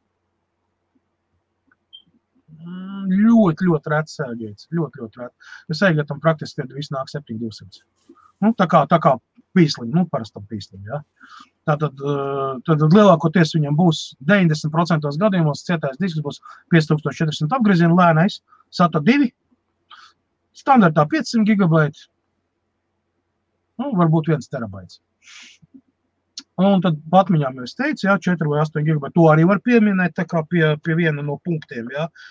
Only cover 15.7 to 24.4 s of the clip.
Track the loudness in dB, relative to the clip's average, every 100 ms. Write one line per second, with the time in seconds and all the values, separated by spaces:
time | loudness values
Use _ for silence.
15.7 | -6 -6 -6 -6 -6 -8 -10 -16 -20 _
16.7 | 2 2 0 -4 -4 -4 -4 -2 0 2
17.7 | 4 4 4 4 4 2 -2 _ _ _
18.7 | -2 0 2 2 2 2 -4 _ _ _
19.7 | _ _ -20 -20 _ _ _ _ _ 2
20.7 | 4 4 4 0 0 -2 0 2 2 2
21.7 | 2 0 -4 -20 _ _ _ _ _ _
22.7 | _ _ _ _ _ _ _ _ _ _
23.7 | -12 -4 0 2 2 0 -4